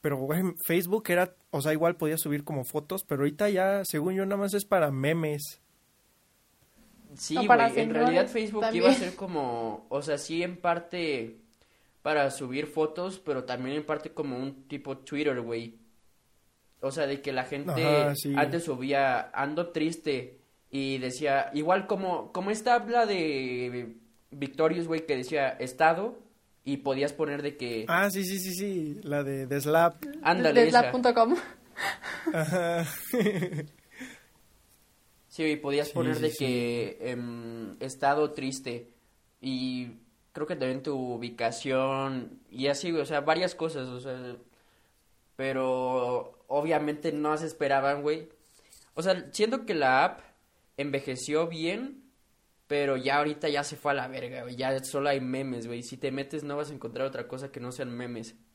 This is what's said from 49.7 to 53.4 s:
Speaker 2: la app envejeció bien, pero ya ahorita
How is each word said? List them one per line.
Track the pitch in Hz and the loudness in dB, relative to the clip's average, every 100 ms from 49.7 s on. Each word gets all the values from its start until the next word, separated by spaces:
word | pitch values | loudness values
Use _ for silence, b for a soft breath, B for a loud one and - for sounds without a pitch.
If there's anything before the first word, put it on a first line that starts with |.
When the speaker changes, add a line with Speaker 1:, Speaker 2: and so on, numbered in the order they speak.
Speaker 2:
la | 170 135 131 180 | 4 6 8 6
app | - - _ _ _ _ - | 2 -18 _ _ _ _ -8
envejeció | 143 135 135 127 - 151 165 | -2 -2 -2 -6 -2 0 0
bien, | 165 160 202 269 285 - _ _ _ _ _ _ | -2 -4 -4 -6 -12 -20 _ _ _ _ _ _
pero | 143 139 131 | 0 2 2
ya | 131 143 | 2 2
ahorita | 151 147 | 2 0